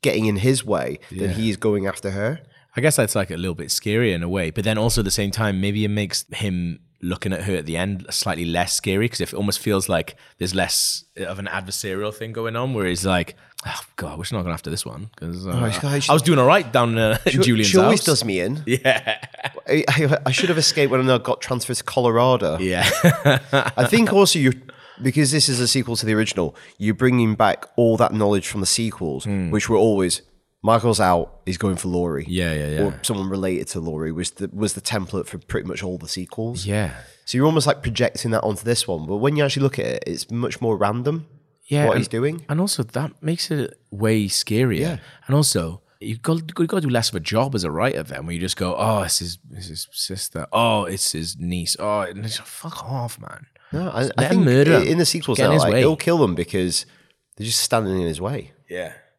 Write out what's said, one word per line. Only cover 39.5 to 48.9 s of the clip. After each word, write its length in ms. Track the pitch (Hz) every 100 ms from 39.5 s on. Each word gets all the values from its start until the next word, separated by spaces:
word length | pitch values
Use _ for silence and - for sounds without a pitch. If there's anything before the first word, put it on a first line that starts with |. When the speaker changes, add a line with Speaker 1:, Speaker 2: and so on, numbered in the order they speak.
| 139
Speaker 1:
look 160 | 139 -
at 60 | 57
it, 180 | 64 -
it's 240 | - -
much 320 | 117 123 -
more 160 | 117 104
random 480 | 101 113 127 160 156 - _ _ _
Speaker 2:
Yeah, 200 | 143 147
Speaker 1:
what 60 |
Speaker 2:
and, 60 | 117
Speaker 1:
he's 80 | 110
doing. 380 | 113 139 165 -
Speaker 2:
and 120 | 151
also 220 | 196 -
that 400 | 113 120 151 -
makes 260 | 151 170 -
it 240 | 151 123 - _
way 360 | 101 110 110 101
scarier. 540 | - - 107 127 87
Speaker 1:
Yeah. 180 | 76 87 - - -
Speaker 2:
And 100 | 139
also, 460 | 143 101 82 92 _ _
you've 220 | 107 113
got, 140 | - 165 160 -
you've 80 | 165
got 100 | 196
to 40 |
do 80 | 151
less 200 | 120 110
of 60 | 98
a 40 |
job 340 | 78 107 135 113
as 80 |
a 80 | 87
writer 320 | 78 123 -
then, 240 | 78 67 78
where 80 | 85
you 60 |
just 160 | 90 -
go, 180 | 90 -
"Oh, 240 | 110